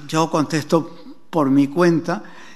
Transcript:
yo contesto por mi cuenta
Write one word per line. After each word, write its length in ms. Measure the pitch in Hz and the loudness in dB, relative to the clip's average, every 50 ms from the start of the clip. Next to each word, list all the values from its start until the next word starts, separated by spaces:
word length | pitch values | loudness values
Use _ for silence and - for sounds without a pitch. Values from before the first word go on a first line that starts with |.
| 151 | -8
yo 240 | 143 160 160 165 160 | -2 0 0 0 2
contesto 640 | 170 160 143 - 165 151 147 147 175 160 143 - - - - 131 - - - - | 0 0 0 0 -2 -4 0 2 2 0 0 -2 -10 -18 -18 -18 -20 -20 -14 -6
por 180 | - 165 143 135 | -2 0 2 4
mi 200 | 135 143 143 139 | 4 4 2 2
cuenta 540 | 143 170 180 175 170 151 - - 175 214 - - - - - - - | 2 2 2 4 2 2 0 -4 -6 -6 -8 -12 -18 -20 -20 -20 -20